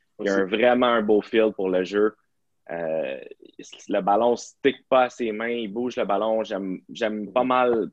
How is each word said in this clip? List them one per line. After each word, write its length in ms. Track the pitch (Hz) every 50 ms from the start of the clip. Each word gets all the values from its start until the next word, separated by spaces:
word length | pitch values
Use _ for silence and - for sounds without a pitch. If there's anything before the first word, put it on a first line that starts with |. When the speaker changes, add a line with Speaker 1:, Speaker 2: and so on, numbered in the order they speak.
| _ _ _ - -
Speaker 1:
y 20 | 101
a 40 | 98
Speaker 2:
Aussi. 80 | 98 98
Speaker 1:
un, 20 |
vraiment 420 | 92 104 107 117 123 123 123 127
un 160 | 123 120 113 107
beau 180 | 104 107 104 98
feel 300 | - - 113 110 110 104
pour 160 | - 95 95
le 160 | 92 92 92
jeu. 300 | 90 98 104 104 107 - _ _ _ _ _ _ _ _ _ _ -
Euh, 480 | 80 85 85 80 80 80 76 65 67 65 - - - - - - - - - - - - - -
le 120 | - 101
ballon 360 | 92 98 101 107 117 120 120
stick 400 | 113 - - - _ - 139 127 - _ _
pas 160 | 135 131 127
à 60 | 123
ses 220 | - - 120 113 104
mains, 160 | 107 113 117
il 200 | 120 120 117 101
bouge 280 | 98 117 123 127 117
le 80 | 123 113
ballon. 400 | 98 101 98 107 110 110 110 110
J'aime, 360 | 107 110 95 98 95 92 - - -
j'aime 320 | - 98 117 107 107 107 104
Speaker 2:
Mhm. 100 | 101 -
Speaker 1:
pas 120 | 123 123
mal, 460 | 127 127 127 123 123 120 113 98 76